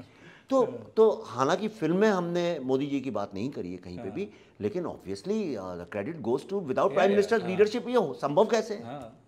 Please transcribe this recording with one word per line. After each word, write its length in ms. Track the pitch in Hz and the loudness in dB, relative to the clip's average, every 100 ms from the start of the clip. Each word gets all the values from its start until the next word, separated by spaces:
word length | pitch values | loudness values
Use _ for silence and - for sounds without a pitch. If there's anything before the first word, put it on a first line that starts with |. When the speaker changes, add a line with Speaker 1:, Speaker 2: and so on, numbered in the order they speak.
| - - | -20 -20
Speaker 1:
<laughs> 320 | - - - | -20 -16 0
Speaker 2:
तो, 140 | 262 | 2
Speaker 1:
हाँ। 300 | 226 117 104 - | 2 -2 -2 6
Speaker 2:
तो 280 | 220 - - | 6 6 -2
हालांकि 400 | 120 135 190 214 | 0 2 2 -2
फिल्म 300 | - 156 180 | -2 0 4
में 120 | 220 | 4
हमने 500 | 190 170 175 175 165 | 4 0 0 0 -2
मोदी 280 | 127 131 143 | 0 0 0
जी 140 | 139 | -2
की 100 | 131 | -2
बात 220 | 107 101 | -4 -4
नहीं 160 | 98 127 | -4 -6
करी 220 | 127 90 | -6 -8
है 60 | 90 | -8
कहीं 200 | 90 117 | -12 -10
पे 60 | |
Speaker 1:
हाँ। 80 | 107 | -8
Speaker 2:
भी, 180 | 127 208 - - - | -6 -8 -10 -20 -4
लेकिन 220 | 101 180 | -4 -2
obviously, 720 | 147 - 87 98 180 220 185 113 | -6 -8 -10 -8 -4 -2 -2 -4
uh, 200 | 92 87 | -6 -10
the 120 | 87 101 | -8 -6
credit 220 | 104 165 | -6 -6
goes 240 | 110 131 | -2 -2
to 120 | - | -2
without 380 | 196 151 131 175 | -6 -2 2 2
Speaker 1:
या, 60 | 156 | 4
Speaker 2:
prime 140 | 190 | 4
Speaker 1:
या, 60 | 202 | 4
Speaker 2:
minister 240 | 196 226 | 4 2
Speaker 1:
हाँ। 100 | 175 | 2
Speaker 2:
leadership, 360 | 185 208 247 240 | 2 2 2 0
ये 80 | 247 | 0
हो-, 200 | 165 127 | 0 -2
संभव 300 | 143 151 214 | 0 4 4
कैसे 280 | 226 202 | 2 -2
है? 100 | 202 | -6
Speaker 1:
हाँ, 360 | 117 139 113 - | -10 -12 -14 -18